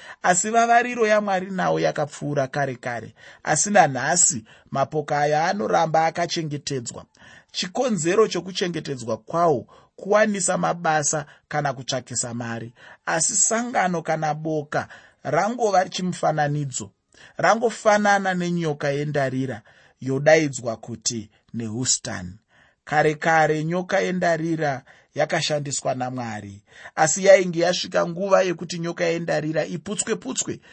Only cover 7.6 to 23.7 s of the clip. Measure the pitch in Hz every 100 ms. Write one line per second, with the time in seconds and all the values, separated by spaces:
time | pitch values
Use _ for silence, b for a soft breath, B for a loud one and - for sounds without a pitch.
7.6 | 180 - 262 196 160 208 220 180 175 185
8.6 | 180 165 151 131 120 110 - 165 170 127
9.6 | - B B - 190 208 220 202 185 165
10.6 | 165 170 165 156 151 156 143 B - 147
11.6 | 147 131 123 131 123 117 120 117 117 117
12.6 | 117 B B B - 170 - - - 226
13.6 | 240 262 185 170 156 160 156 151 160 156
14.6 | 147 143 110 B B B - 151 202 254
15.6 | 220 185 190 - 180 - 160 156 147 147
16.6 | 143 123 104 _ _ B B - 170 220
17.6 | 233 214 220 208 208 202 190 185 175 175
18.6 | 160 143 147 143 151 143 131 131 131 110
19.6 | b b b _ 131 135 147 160 151 123
20.6 | 117 113 - 113 - 117 107 b b 113
21.6 | 113 113 127 - 120 98 90 98 _ b
22.6 | b b - 151 151 151 160 160 151 156
23.6 | 156